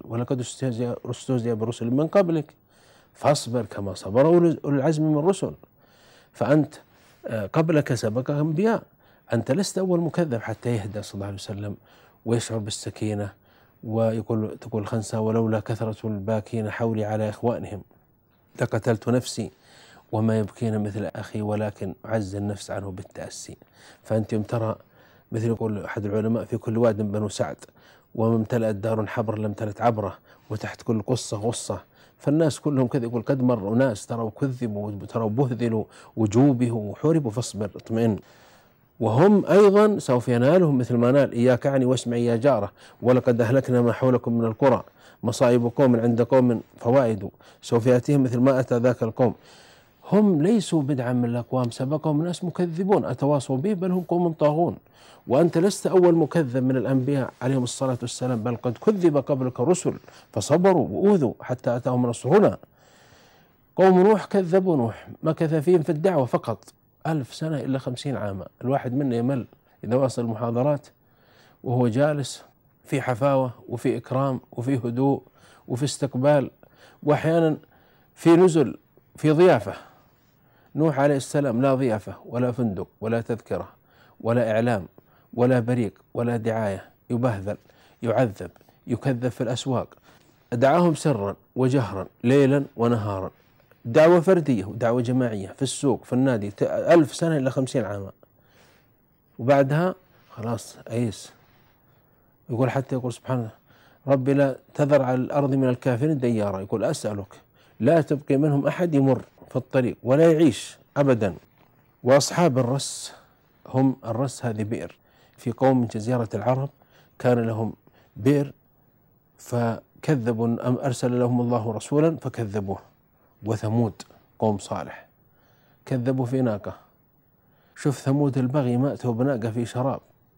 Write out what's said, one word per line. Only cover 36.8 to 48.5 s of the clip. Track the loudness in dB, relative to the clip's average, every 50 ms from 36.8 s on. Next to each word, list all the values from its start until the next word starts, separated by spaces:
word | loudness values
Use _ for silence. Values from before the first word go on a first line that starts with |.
| -6 -8
وحوربوا، | -8 -2 0 2 2 2 0 -2
فاصبر، | -4 -4 -6 -6 -6 -6 -8 -8 -8
اطمئن". | -12 -10 -4 -2 0 2 2 0 0 -4 -14 -20 -20 -20 -20 -20 -20 _ _ _ _ _ _ _ -2
وهم | 0 2 4 6 6 6 6 6 4
أيضًا | 4 6 8 8 8 8 6 6 4 2 0
سوف | 0 0 0 0 2 2
ينالهم | 2 4 4 6 6 6 6 4 2 2
مثل | 0 0 2
ما | 2 4 4 6
نال | 4 4 2 2
إياك | 2 4 4 4 2 2
عني | 0 0 2 2
واسمع | 2 2 0 -2 -4 -2
يا | -2 0 0 0
جارة، | 2 2 2 2 2 0 -4 -8 _ -20 -20 -16 -4 2
"ولقد | 2 2 4 4 2 2 2
أهلكنا | 2 2 2 2 2 2 2 2 4
ما | 2 2
حولكم | 2 2 2 2 2 0 0 -2 0
من | 0
القرى | -2 0 2 4 4 4 2 0 -6 _ _ -20 -20 -18 _ -6
مصائب | -4 0 2 4 4 4 4 2 0 0
قوم | 2 4 4 4
عند | 4 4 2 2 2 2
قوم | 4 4 4 4 4 2 0 -4 _ _
فوائد"، | -8 -2 2 4 4 4 2 0 -2 -6 -12 -14 -16 _ -20 -20 _ -6
سوف | 0 0 2 4
يأتيهم | 4 2 2 2 2 2 2 2
مثل | 2 2 2
ما | 2 4